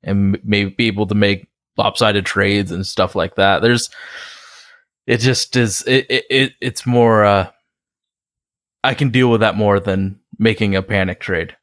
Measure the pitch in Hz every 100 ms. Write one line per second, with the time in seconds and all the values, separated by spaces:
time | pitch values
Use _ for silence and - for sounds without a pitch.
0 | - 101 98 101 - 104 98 - 117 98
1 | 101 104 101 98 - _ _ - 110 -
2 | 110 101 92 - 98 101 98 85 95 -
3 | 92 101 85 - 98 95 113 120 - -
4 | - - - - - - - _ _ _
5 | - 120 120 123 - 127 117 - - 131
6 | 127 131 - 131 131 _ 127 - - 120
7 | 117 110 104 101 92 _ _ _ _ _
8 | _ _ _ _ _ _ _ _ 131 131
9 | 139 120 127 117 110 101 104 101 98 95
10 | 98 98 _ - 110 107 104 98 95 104
11 | 92 90 - 87 82 -